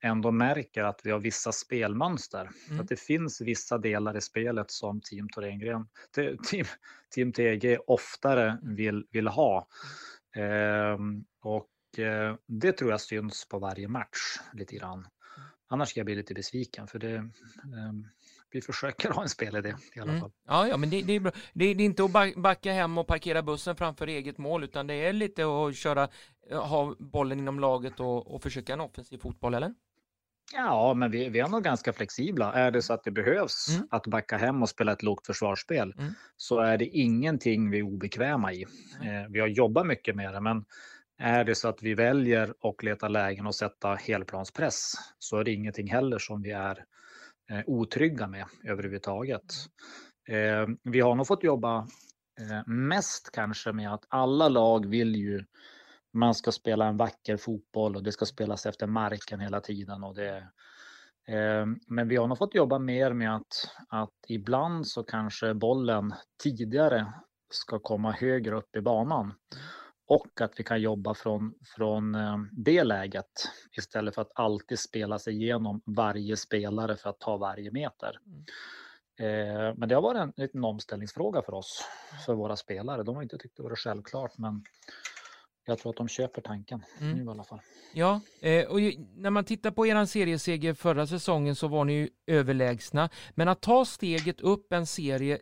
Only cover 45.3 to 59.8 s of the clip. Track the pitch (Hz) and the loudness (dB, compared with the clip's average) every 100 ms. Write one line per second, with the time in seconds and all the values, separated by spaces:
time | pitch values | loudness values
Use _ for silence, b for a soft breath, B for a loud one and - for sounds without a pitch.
45.3 | 107 117 104 107 107 101 117 135 110 - | -2 0 -2 -4 -6 -2 0 2 -2 -4
46.3 | 107 101 101 98 98 - B B B B | -6 -6 -4 -4 -6 -12 B B B B
47.3 | B - 104 110 123 113 139 160 135 98 | B -10 -6 -2 -2 0 2 0 0 -6
48.3 | 98 95 - 107 101 98 98 - 98 131 | -8 -14 -12 -6 -6 -4 -6 -4 -4 -4
49.3 | 113 - - 151 _ B B B _ - | -6 -8 -12 -14 _ B B B _ -4
50.3 | 110 107 107 107 117 127 123 123 120 135 | 0 2 2 0 -2 0 6 6 6 4
51.3 | 196 170 135 117 113 110 B B _ _ | 2 4 2 2 -2 -4 B B _ _
52.3 | - 107 107 113 117 139 190 - - - | -14 -8 -8 -4 0 2 0 0 -6 -8
53.3 | - 107 107 117 107 104 107 - 131 131 | -4 -4 -2 -4 -4 -4 -6 -2 2 4
54.3 | 139 156 123 113 113 101 113 113 107 101 | 6 6 8 8 6 4 2 2 2 0
55.3 | 101 95 B B B B B _ 113 117 | -4 -6 B B B B B _ 2 4
56.3 | 113 - - - 107 107 107 113 - - | 4 0 -2 0 2 2 2 0 -2 -4
57.3 | 104 - 107 - 110 107 98 98 104 107 | -4 -2 -6 -4 0 0 0 -4 -2 -4
58.3 | - 107 101 107 - 107 110 107 104 - | -2 -4 -2 -4 -4 -2 0 0 -2 -8
59.3 | 101 101 101 - 101 | -8 -4 -4 -4 -8